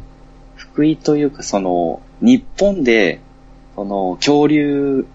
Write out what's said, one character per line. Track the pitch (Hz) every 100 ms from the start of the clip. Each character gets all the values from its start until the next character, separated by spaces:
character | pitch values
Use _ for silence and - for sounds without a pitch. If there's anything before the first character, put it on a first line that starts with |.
| - - - - - -
福 | - - 156
井 | 156
と | - 147
い |
う | 143
か、 | -
そ | - 101
の、 | 92 87 85 - - -
日 | 113 131 - -
本 | 202 196
で、 | 120 113 90 - - - - - - -
そ | 98
の、 | 98 92 87
恐 | 143 147 147
竜 | 151 143 143 143 135 -